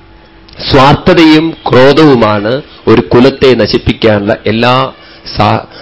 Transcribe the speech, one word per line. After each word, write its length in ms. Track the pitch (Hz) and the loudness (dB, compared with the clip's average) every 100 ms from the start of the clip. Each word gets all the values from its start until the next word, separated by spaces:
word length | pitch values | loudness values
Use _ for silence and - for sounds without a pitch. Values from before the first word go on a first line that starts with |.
| - - - - - - - | -20 -20 -20 -20 -20 -16 -2
സ്വാർത്ഥതയും 840 | 139 139 147 - 175 160 156 165 - - | 2 2 0 0 2 4 2 -2 -6 -2
ക്രോധവുമാണ് 920 | 143 135 147 156 127 107 104 104 131 - - - | 2 4 4 2 2 0 -2 -4 -6 -10 -8 -2
ഒരു 120 | 117 | -2
കുലത്തെ 540 | - 123 135 - 135 | 0 0 0 0 0
നശിപ്പിക്കാനുള്ള 800 | 113 107 120 - 107 110 104 101 - - | 0 -2 -4 -6 -4 -2 -2 -4 -6 -6
എല്ലാ 460 | 110 120 127 131 - - - - - | -2 -2 -2 -4 -10 -20 -20 -10 -4
സാ-, 240 | 107 110 - - | -2 -2 -6 -18